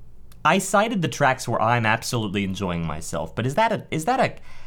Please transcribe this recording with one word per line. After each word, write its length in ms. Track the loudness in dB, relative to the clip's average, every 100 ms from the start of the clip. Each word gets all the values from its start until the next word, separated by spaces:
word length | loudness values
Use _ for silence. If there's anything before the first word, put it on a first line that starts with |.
| -16 -16 -16 -2
I 140 | 2 2
cited 460 | 4 2 2 2
the 40 | 0
tracks 400 | 2 2 2 0
where 140 | 0
I'm 240 | 2 4 4
absolutely 580 | 2 0 -2 0 0
enjoying 400 | 0 -2 -2 -2
myself, 520 | -2 -4 -6 -4 -4 -2
but 100 | -2
is 80 |
that 180 | 2 2
a, 140 | 0 -4
is 140 | -4 0
that 140 | 2
a, 160 | 0 -2 -12 -10